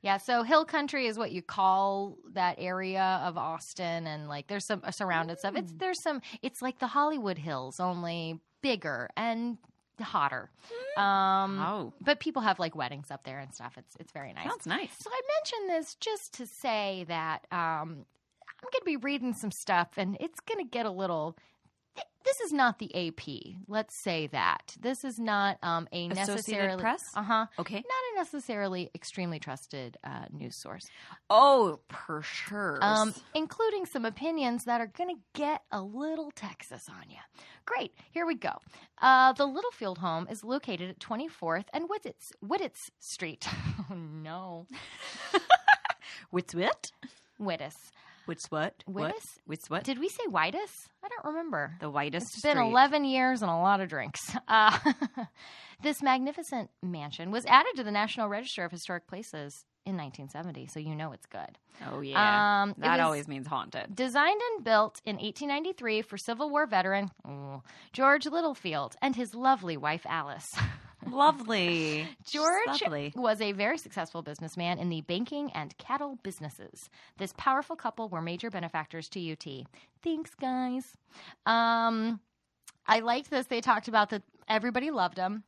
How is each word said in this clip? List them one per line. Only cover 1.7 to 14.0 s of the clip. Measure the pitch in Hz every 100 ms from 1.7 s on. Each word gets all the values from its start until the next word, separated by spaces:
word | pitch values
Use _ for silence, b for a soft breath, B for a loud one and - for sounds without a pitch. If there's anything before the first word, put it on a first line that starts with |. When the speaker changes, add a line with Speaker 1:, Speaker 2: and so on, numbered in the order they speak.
| 190 196 196 196 - -
Speaker 1:
that | 190 180 -
area | 185 185 185 190 190 185
of | 170 165
Austin, | 143 165 - - 175 170 165
and, | 151 147
like, | 143 143
there's | 202 -
some, | 202
uh, | -
surrounded | 180 190 165 160 170
stuff. | 196 -
It's, | 185
Speaker 2:
Mm. | 160
Speaker 1:
there's | 370 359
some, | - 285 B 220
it's | 254 -
like | 254 247
the | 254
Hollywood | 190 196 277 208 170
Hills, | 151 139 131 -
only | 185 175 170 170 160 165 _ _
bigger | 269 220 170 127 123 -
and | 226 226 240 226 _ _ _ -
hotter. | 220 190 143 127 101 _ B 466 523 587
Speaker 2:
Mm. |
Speaker 1:
Um, | 196 196 190 190 196 196
Speaker 2:
Oh. | 165 208 127 -
Speaker 1:
but | - 294
people | - 311
have, | 220 185
like, | 170 156
weddings | 123 139 143
up | 139
there | - 135
and | 135
stuff. | - 120 127
It's, | -
it's | -